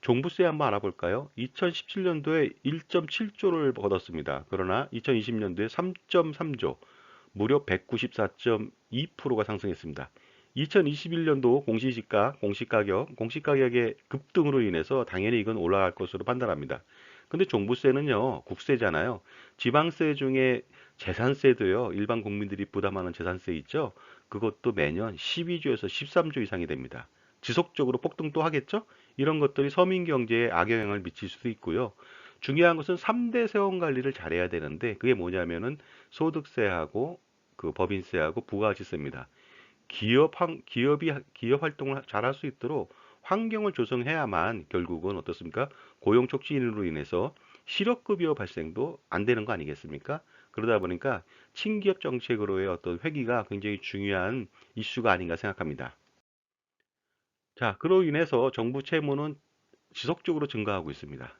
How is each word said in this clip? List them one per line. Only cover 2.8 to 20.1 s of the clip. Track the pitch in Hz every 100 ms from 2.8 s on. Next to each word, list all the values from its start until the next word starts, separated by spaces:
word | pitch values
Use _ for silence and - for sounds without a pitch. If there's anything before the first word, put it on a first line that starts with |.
| -
점 | 180 156
칠 | - 214
조를 | - 196 170 143
거뒀습니다. | 123 101 95 - 82 71 67 73
그러나 | 95 92 98 143
이천이십 | 117 127 120 107
년도에 | 113 101 87 107
삼 | - 180 180 _
점 | 180 160
삼 | 147 165 131
조, | 85 64 - - - - _
무려 | 98 107 143
백구십사 | 143 185 _ 117 123 - 101 -
점 | - 110 107 _ _
이 | 120 156 -
프로가 | 143 117
상승했습니다. | 104 104 101 82 82 71 67 _ _ _ _
이천이십일 | - 147 208 151 147 170 165
년도 | 160 143 127 127
공시지가, | - 113 131 117 - 107 107 143
공시가격, | 104 101 120 113 101 95 147 -
공시가격의 | 113 156 147 139 131 120 117 - _
급등으로 | 139 - - 147 139
인해서 | 110 85 78 135
당연히 | 120 92 101 117
이건 | 104 110
올라갈 | 85 98 95
것으로 | - 92 95
판단합니다. | 107 123 117 80 69 65 _ - - - _
근데 | 165
종부세는요, | 185 113 101 123 139 131 147 107 123 87
국세잖아요. | - - - 131 110 78 98 107 _ - - _
지방세 | 120 139 160 156 160